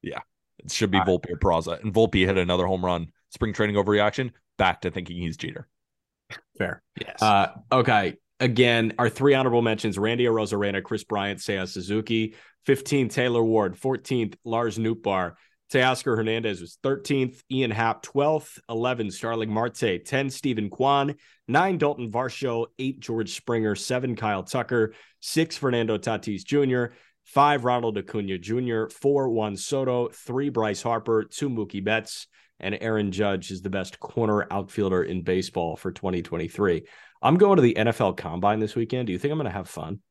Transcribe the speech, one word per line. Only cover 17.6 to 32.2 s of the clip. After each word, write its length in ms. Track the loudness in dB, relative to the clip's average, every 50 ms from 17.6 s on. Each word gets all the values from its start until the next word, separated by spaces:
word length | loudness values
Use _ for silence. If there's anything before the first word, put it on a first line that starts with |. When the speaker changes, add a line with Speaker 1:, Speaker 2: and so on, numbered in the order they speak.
| 0 0
Speaker 2:
Happ 320 | 0 0 0 0 0 -2
twelfth, 560 | -8 -4 0 0 2 2 2 0 -2 -8 -20 -20 _ -8
eleven 420 | -4 -2 0 -2 0 -2 -4 -6
Starling 400 | -6 -6 -4 -4 -2 -2 -2 -2
Marte, 540 | 0 0 -2 -2 -2 -2 -2 0 0 -2 -4
ten 240 | -4 -2 -2 -2 -2
Stephen 400 | -6 -4 -2 -2 -2 0 -2 -4
Kwan, 460 | -2 0 2 4 4 4 2 0 -4 _ _ _ _ _ _ 2
nine 300 | 2 4 4 4 2 2
Dalton 320 | 2 0 0 -2 -6 -4
Varsho, 560 | -2 -2 -2 -2 -6 -6 -4 -2 -2 -2 -4 -6 _ -6
eight 220 | -6 -6 -6 -6
George 300 | -6 -4 -2 -2 -2 -4
Springer, 440 | -6 -10 _ -2 0 0 2 0 0
seven 400 | -2 -2 -2 -2 -2 -2 -4 -4
Kyle 280 | -2 -2 -2 -2 -2
Tucker, 500 | -4 -4 -4 -4 -2 0 2 2 2 0 -2 -14 -20 _ _ _
six 360 | -12 -4 0 0 0 -2 -4
Fernando 400 | -4 -2 0 2 2 0 0 -2
Tatis 480 | -2 -2 -4 -4 -4 -4 -6 -8 -8 -4
Junior, 480 | 0 2 2 2 2 2 0 -2 -2 -6 -16 _ _ _ _ _
five 400 | _ 4 4 4 6 4 2 2
Ronald 320 | 2 0 2 0 0 -2
Acuna 400 | -2 -6 -4 -6 -4 -4 -2 -4
Junior, 540 | -6 -4 -4 -4 -2 -2 -2 -2 -2 -2 -4
four 400 | -8 -2 0 2 2 2 2 0
Juan 260 | 0 0 0 -2 -4
Soto, 540 | -6 -6 -4 -2 -2 0 0 0 0 0 -2
three 400 | -6 -12 -12 -6 -4 -4 -2 -2
Bryce 320 | 0 0 0 0 0 -2
Harper, 420 | -2 -2 -2 0 0 2 2 2 2
two 240 | -2 -6 -6 -4 -4
Mookie 340 | -2 -4 -6 -6 -6 -4
Betts, 440 | -2 0 0 0 -2 -6 -14 -14